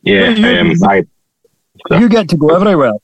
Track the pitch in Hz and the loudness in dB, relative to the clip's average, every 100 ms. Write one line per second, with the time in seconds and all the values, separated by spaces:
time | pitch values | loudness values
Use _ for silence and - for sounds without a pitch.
0 | - 196 254 220 233 247 170 175 175 185 | 0 0 0 0 0 0 -2 0 0 0
1 | - _ _ _ _ _ _ _ - 175 | -4 _ _ _ _ _ _ _ -4 0
2 | 233 220 170 170 151 170 208 175 131 107 | 2 0 0 -2 0 2 0 0 0 -4